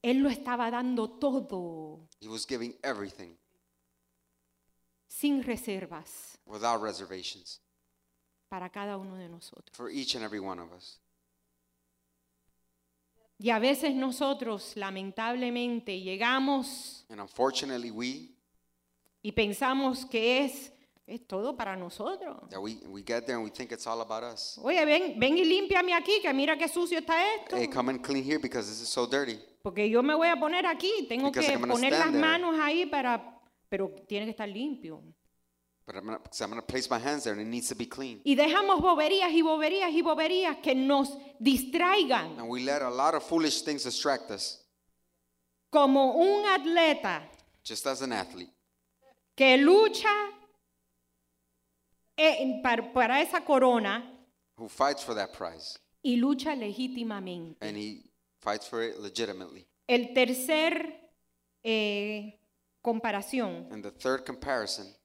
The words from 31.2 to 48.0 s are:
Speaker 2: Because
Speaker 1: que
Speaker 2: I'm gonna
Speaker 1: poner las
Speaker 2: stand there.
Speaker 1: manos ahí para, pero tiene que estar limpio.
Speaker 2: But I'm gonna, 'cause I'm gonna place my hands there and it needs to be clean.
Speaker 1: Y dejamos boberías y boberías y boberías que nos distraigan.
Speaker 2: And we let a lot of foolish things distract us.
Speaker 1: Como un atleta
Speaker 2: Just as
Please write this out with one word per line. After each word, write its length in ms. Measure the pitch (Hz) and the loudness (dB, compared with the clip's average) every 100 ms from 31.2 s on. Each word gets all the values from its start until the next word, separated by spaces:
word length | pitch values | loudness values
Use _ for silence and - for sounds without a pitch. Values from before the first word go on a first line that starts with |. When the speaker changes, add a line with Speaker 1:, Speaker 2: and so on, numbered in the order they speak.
| 277 | 0
Speaker 2:
Because 160 | 269 302 | 2 2
Speaker 1:
que 80 | |
Speaker 2:
I'm 60 | 269 | 2
gonna 120 | 240 | 0
Speaker 1:
poner 160 | 240 254 | 2 4
las 80 | 302 | 4
Speaker 2:
stand 140 | 320 285 | 4 4
there. 100 | 320 | 2
Speaker 1:
manos 320 | 330 349 320 | 2 0 0
ahí 240 | 294 330 359 | 2 0 0
para, 540 | 294 247 233 - - _ _ _ | -2 0 -2 -4 -20 _ _ _
pero 180 | 196 190 - - | -4 -4 -6 -8
tiene 200 | 202 220 | -6 -6
que 60 | |
estar 160 | 220 208 | -6 -8
limpio. 540 | 202 285 254 165 156 160 - _ _ _ _ _ _ - | -4 -6 -6 -10 -16 -18 -20 _ _ _ _ _ _ -14
Speaker 2:
But 100 | 95 | -12
I'm 80 | 101 | -8
gonna, 120 | 110 | -10
'cause 200 | - - | -10 -8
I'm 100 | 104 | -6
gonna 120 | 113 | -6
place 260 | - 131 127 | -6 -6 -2
my 100 | 117 | -2
hands 260 | 131 147 | 0 -2
there 80 | 120 | -2
and 80 | 104 | -4
it 60 | 107 | -4
needs 180 | 120 - | -4 -4
to 60 | |
be 120 | 110 117 | -6 -8
clean. 340 | - 135 113 | -8 -10 -4
Speaker 1:
Y 120 | 285 269 | 2 4
dejamos 440 | 294 370 392 359 | 6 4 4 4
boberías 520 | 359 320 302 392 359 | 4 4 4 2 4
y 100 | 320 | 4
boberías 480 | 320 311 311 381 359 | 4 2 2 0 2
y 80 | 311 | 2
boberías 540 | 320 311 311 359 359 285 | 2 2 2 2 0 0
que 120 | 302 | 0
nos 360 | 262 269 277 277 - - - | 2 4 4 2 -4 -16 0
distraigan. 960 | 226 262 262 320 349 403 285 240 160 139 | 2 4 2 0 4 4 4 2 0 -8
Speaker 2:
And 100 | 117 | -6
we 120 | 123 | -2
let 200 | 127 143 | 0 0
a 80 | 127 | 0
lot 260 | 123 147 | 2 4
of 80 | 156 | 2
foolish 380 | - 165 156 - | 2 2 4 0
things 200 | - 143 | -2 -4
distract 460 | 127 - 147 131 - | -2 0 0 0 -2
us. 340 | 101 - - _ _ _ _ _ _ _ _ _ _ _ | -8 -8 -10 _ _ _ _ _ _ _ _ _ _ _
Speaker 1:
Como 420 | 302 277 269 269 | 6 8 8 6
un 320 | 320 370 415 415 | 6 6 6 4
atleta 800 | 381 294 339 320 285 202 160 156 - _ _ | 2 4 4 6 4 0 -4 -8 -20 _ _
Speaker 2:
Just 220 | - 110 139 | -12 -4 -4
as 140 | 127 | -2